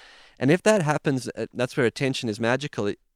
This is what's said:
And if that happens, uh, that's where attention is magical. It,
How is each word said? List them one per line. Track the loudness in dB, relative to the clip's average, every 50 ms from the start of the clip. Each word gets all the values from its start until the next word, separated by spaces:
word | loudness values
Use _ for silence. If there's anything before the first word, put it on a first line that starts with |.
| -20 -20 -20 -20 -20 -20 _ _
And | 2 2
if | 2 4 4
that | 4 4 4
happens, | 2 0 0 0 0 -2 -2 -2 -4 -6
uh, | -6 -6 -8 -8 -4
that's | -4 -4 -2 0 0
where | 0
attention | 0 0 0 -2 -2 -2 -2 -4 -4
is | -4 -2
magical. | 0 0 0 0 -2 -6 -6 -4 -4 -4
It, | -4 -6 _ _ _